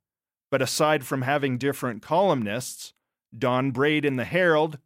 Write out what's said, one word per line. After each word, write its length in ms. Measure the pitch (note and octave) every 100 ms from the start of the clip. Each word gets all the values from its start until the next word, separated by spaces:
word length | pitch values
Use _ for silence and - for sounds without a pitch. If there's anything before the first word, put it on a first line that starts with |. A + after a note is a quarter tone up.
| _ _ _ _ _
but 100 | C3+
aside 440 | B2+ - D3+ D3+ C3
from 180 | C#3
having 340 | C3 C#3+ C#3 B2
different 440 | C3+ C3+ B2+ A2
columnists, 920 | - D#3+ G3 C#3+ G#2 A2 B2+ - - - _ _ _ A#2
Don 340 | C3 B2+ C3+
Braid 340 | C3 C#3+ D3+ C#3+
in 100 | C3
the 100 | G#2+
Herald, 520 | E3+ F3+ D#3 D#3+ D3